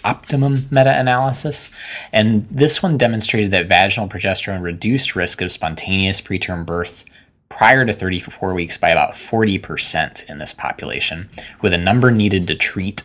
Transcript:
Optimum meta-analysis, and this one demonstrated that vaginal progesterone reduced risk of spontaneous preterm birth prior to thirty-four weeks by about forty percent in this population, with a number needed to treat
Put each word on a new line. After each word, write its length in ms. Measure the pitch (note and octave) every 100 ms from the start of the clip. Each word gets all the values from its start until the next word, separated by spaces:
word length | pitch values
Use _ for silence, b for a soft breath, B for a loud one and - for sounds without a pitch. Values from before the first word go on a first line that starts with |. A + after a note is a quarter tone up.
Optimum 640 | G#2 - - C#3 C#3 C3+ C3+
meta-analysis, 1000 | C#3 C3 C#3 B2+ B2+ C3+ B2+ D3+ - - B B B B
and 340 | A2 G#2+ G#2+ -
this 320 | C3 D3+ -
one 140 | F#3 C#3+
demonstrated 540 | A#2+ A2 - A2+ G#2
that 160 | F#2+ D#2+
vaginal 420 | F2 G2 G2+ G2
progesterone 540 | G2 F#2+ F#2+ - F#2+
reduced 520 | F2 F2 G#2+ C3 - F#2+
risk 260 | F2 -
of 80 | F2+
spontaneous 680 | - E2 D#2+ - F#2+ F#2+ F#2+
preterm 460 | - F#2 - F2 E2
birth 400 | E2+ F2 - - b b _ -
prior 360 | - A2+ C3 A#2+
to 80 |
thirty-four 640 | G2+ F#2 F#2 - - F#2+ F2+
weeks 240 | E2+ -
by 100 | E2+
about 260 | E2 D2 -
forty 440 | - A2+ A2 F#2+
percent 640 | - D#2 - E2 D2+ - -
in 120 | D2
this 140 | D2+
population, 760 | - - - - B1+ - E2 G2+ B B B
with 100 | G#2
a 60 | F2
number 320 | F2+ A#2+ B2
needed 380 | A2+ G#2 G2 E2+
to 80 | D#2+
treat 480 | - - F#2+ -